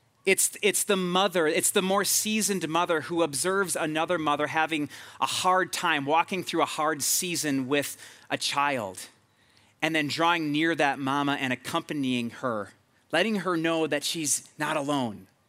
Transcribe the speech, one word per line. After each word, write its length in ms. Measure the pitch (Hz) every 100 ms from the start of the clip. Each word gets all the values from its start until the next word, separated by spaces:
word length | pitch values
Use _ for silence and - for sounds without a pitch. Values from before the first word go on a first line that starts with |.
| _ _ 190
It's, 300 | 185 - -
it's 220 | 208 -
the 140 | - 190
mother, 500 | 180 185 202 175 156
it's 240 | 170 -
the 120 | 208
more 220 | 185 196
seasoned 640 | 185 - 214 220 190 196 156
mother 340 | 165 175 160
who 200 | 143 170
observes 540 | 160 135 180 196 185 -
another 420 | 160 156 165 175
mother 300 | 156 147 147
having 400 | 156 156 156 143 - - -
a 60 | 139
hard 460 | - 185 185 180
time, 320 | - 175 151
walking 380 | 139 160 175 185
through 200 | 165 165
a 40 | 143
hard 380 | - 156 156
season 640 | - - 180 160 147 135 127
with 280 | 143 135 - - - -
a 80 | 139
child, 600 | - 139 143 131 101 92 - _ _ _ _ _ _ -
and 140 | 160
then 140 | 160 143
drawing 420 | 123 170 170 151
near 240 | 147 165
that 240 | 160 147 131
mama 400 | 135 143 143 143
and 120 | 131
accompanying 760 | 123 - 170 165 151 131 123 117
her, 420 | - 131 110 98 - _ _ _
letting 240 | 160 214 208
her 200 | 175 170
know 300 | 165 165 156
that 160 | 147
she's 460 | - 175 147 - - -
not 180 | 151 156
alone, 520 | 143 143 120 92 95 _